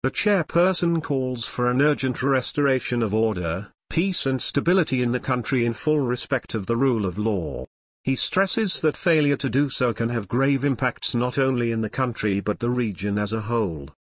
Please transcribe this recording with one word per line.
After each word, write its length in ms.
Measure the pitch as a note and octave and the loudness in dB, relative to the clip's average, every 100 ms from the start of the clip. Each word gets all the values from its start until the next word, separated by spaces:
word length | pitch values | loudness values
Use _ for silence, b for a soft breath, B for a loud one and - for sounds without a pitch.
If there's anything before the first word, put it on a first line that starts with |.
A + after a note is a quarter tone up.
The 100 | C3 | -4
chairperson 880 | - G#3 G3+ D#3 E3+ F3+ F3+ E3+ E3+ | -2 0 0 0 2 2 2 0 0
calls 440 | - C#3 B2+ B2+ - | 0 -2 -2 -4 -6
for 260 | - B2 | -2 0
an 100 | B2 | 2
urgent 400 | D3 C#3+ C3 B2 | 2 2 -2 0
restoration 800 | C3+ C3+ - - C#3+ C3 - A#2+ | 0 0 0 0 2 0 0 0
of 120 | A2+ | 2
order, 580 | G#2+ A2 F#2+ E2+ E2+ G2 _ _ | 2 2 0 -2 -4 -6 _ _
peace 360 | - G3 F#3 C#3 | 0 0 0 0
and 160 | C3 | 0
stability 600 | - - B2+ F#3 E3 B2+ | 0 0 2 2 2 0
in 120 | B2 | 2
the 80 | B2 | 0
country 440 | - B2 A2+ C3 A#2+ | 0 -4 0 0 2
in 60 | |
full 300 | A2+ - D3+ | 0 0 2
respect 520 | C3 B2 - C3 - | 0 -2 -2 -4 -2
of 120 | A2+ F#2+ | -6 -2
the 100 | A#2 | 2
rule 300 | C3+ A#2 G2 | 2 2 0
of 120 | F2 | 0
law. 480 | G#2+ G2+ D#2+ B1+ - _ _ _ | 0 0 -2 -6 -10 _ _ _
He 140 | - C3+ | -2 -2
stresses 640 | - - F#3+ - G#3+ - | 0 0 0 0 -2 0
that 160 | D#3 - | 0 0
failure 400 | F3+ D#3+ D3 C#3 | 2 2 4 2
to 120 | C3+ | 0
do 200 | A#2+ C#3+ | 0 0
so 240 | - B2 | 0 0
can 160 | A2+ A#2 | 0 -2
have 180 | A#2+ G2+ | -2 -2
grave 380 | A#2+ C#3 C#3 C#3 | 0 2 2 0
impacts 500 | C3+ B2+ - - A#2+ | 0 -2 -2 -4 0
not 220 | B2 C3 | 0 0
only 340 | C3+ B2 A#2+ | 0 0 0
in 80 | A2+ | 0
the 100 | G#2+ | -2
country 520 | - B2+ A#2 A2 G2 | -2 -4 -2 0 0
but 180 | G2 G2+ | 0 -2
the 100 | A#2+ | 0
region 480 | B2 A#2 F2 G2+ G2+ | 0 -2 -2 -2 -2
as 140 | G2+ | -2
a 80 | A2 | -4
whole. 500 | G#2 A#2+ G2+ D#2 C#2 _ | -2 0 0 -4 -10 _